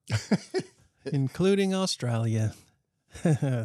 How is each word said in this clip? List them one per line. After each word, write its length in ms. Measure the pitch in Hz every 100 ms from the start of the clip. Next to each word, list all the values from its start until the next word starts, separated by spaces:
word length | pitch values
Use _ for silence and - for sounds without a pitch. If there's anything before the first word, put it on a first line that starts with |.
| - 113 - 208
<laughs> 600 | - 370 - _ _ _ -
including 680 | 143 131 - 185 196 196
Australia, 800 | 190 190 - 123 117 113 110 110 - - _
<laughs> 280 | _ _ _ - 175 151 139 123